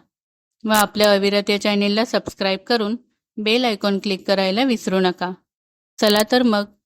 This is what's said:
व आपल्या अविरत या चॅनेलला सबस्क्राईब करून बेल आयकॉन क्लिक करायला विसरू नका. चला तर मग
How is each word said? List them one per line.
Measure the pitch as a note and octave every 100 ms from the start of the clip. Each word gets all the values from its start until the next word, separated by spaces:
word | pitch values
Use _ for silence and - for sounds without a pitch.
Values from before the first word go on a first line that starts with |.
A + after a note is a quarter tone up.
| - _ _ _ _ _
व | A3
आपल्या | G#3+ G3+ G#3 G#3
अविरत | G3+ G3+ G3+ G3+
या | G3+
चॅनेलला | G#3+ G#3 G3+ G#3
सबस्क्राईब | A3+ G3+ - - G3 F#3+ -
करून | A#3+ G#3 A#3+ - _ _ -
बेल | G#3+ A#3
आयकॉन | B3 G#3 G3+ G3
क्लिक | G#3 F#3 -
करायला | G3 F#3+ G3+
विसरू | C4+ A3+ - F#3+
नका. | F#3 F3+ F3+ F#3 _ _ _ _ _ -
चला | G#3+ G#3 G#3+
तर | B3+
मग | B3 G#3 G3+ _